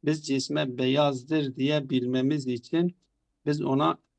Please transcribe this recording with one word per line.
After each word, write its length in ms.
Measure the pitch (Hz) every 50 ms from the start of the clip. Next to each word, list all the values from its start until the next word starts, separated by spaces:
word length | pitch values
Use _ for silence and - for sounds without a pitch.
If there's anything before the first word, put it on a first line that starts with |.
| -
biz 220 | 147 156 151 -
cisme 520 | - 135 135 131 - 147 151 156 131 123 123
beyazdır 760 | 127 127 131 143 147 143 139 127 123 139 160 156 147 135 127
diye 340 | - 131 139 151 151 139 131
bilmemiz 580 | 123 127 120 123 127 131 127 135 151 151 127 123
için 480 | 123 117 - - - 165 175 180 175 _ _ _ _ _ _ _ _ _ _
biz 160 | 147 147 151
ona 360 | 175 143 135 135 151 160 - - _ _ _